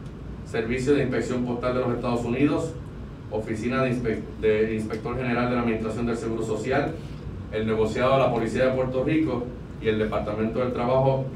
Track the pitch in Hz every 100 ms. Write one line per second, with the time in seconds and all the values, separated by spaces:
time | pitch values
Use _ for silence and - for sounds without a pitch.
0 | - - - - - 117 110 127 135 143
1 | 123 123 - 123 120 117 104 127 127 120
2 | 123 120 117 120 147 165 - - - -
3 | - - - 107 113 110 120 123 127 120
4 | 113 104 - - 110 107 110 110 107 110
5 | 120 123 123 120 123 120 117 110 113 113
6 | 117 113 113 113 110 104 127 131 - -
7 | - - - - - 110 220 110 110 123
8 | 123 135 123 117 113 123 127 123 127 131
9 | 147 156 139 120 120 - - - 110 107
10 | 107 104 107 107 110 - - - 123 131
11 | 131 135 131